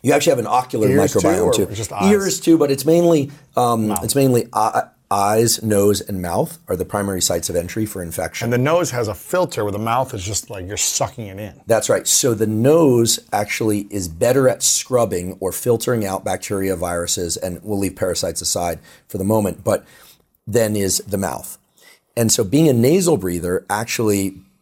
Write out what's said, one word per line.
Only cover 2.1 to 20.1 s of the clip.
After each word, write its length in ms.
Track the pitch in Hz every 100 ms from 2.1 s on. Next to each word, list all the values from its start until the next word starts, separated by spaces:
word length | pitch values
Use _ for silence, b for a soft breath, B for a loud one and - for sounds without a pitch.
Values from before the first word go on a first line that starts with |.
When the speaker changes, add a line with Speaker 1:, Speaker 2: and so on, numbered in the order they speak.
Speaker 1:
Ears 300 | 208 190 -
too, 180 | - 165
but 120 | 143
it's 140 | 135
mainly, 460 | 139 170 170 160 139 B B -
um, 320 | 123 117 107
Speaker 2:
Mouth. 160 | 104
Speaker 1:
it's 100 | 113
mainly 340 | 139 135 120 -
eye, 300 | 107 110 - - _ _
eyes, 520 | 98 101 110 117 -
nose, 380 | 110 101 101 95
and 200 | - 95
mouth 380 | 87 90 165 - -
are 80 | 87
the 80 |
primary 360 | 92 104 101 92
sites 260 | - 90 -
of 60 | 85
entry 300 | 90 - 107
for 160 | 95
infection. 420 | 85 82 80 - 117
Speaker 2:
And 60 |
the 60 | 123
nose 320 | 135 170 160
has 180 | 123 107
a 60 |
filter 500 | 98 - 180 180 -
where 80 | 104
the 60 | 101
mouth 340 | 113 123 131
is 80 | 113
just 280 | 92 101 -
like 160 | 104 90
you're 100 | 104
sucking 500 | - - 123 - 104
it 120 | 95
in. 220 | 104 - -
Speaker 1:
That's 220 | 110 -
right. 180 | 101 -
So 280 | - 131
the 120 | 107 107
nose 720 | 110 127 160 151 120 117 - -
actually 540 | 104 104 - 113 104 101
is 160 | 101 87
better 400 | 80 117 131 127
at 140 | -
scrubbing 760 | - - - 127 113 90 90 92
or 120 | 92
filtering 520 | - 123 113 123 120
out 200 | 101 95
bacteria, 520 | 101 95 - 101 95 90
viruses, 600 | 87 87 87 - 87 -
and 240 | 92 87
we'll 160 | 101 101
leave 180 | 98 -
parasites 440 | 95 85 90 80
aside 360 | - 98 87 82 b b b
for 100 | 101
the 60 |
moment, 400 | 95 110 101 85
but 200 | 113 101 b b b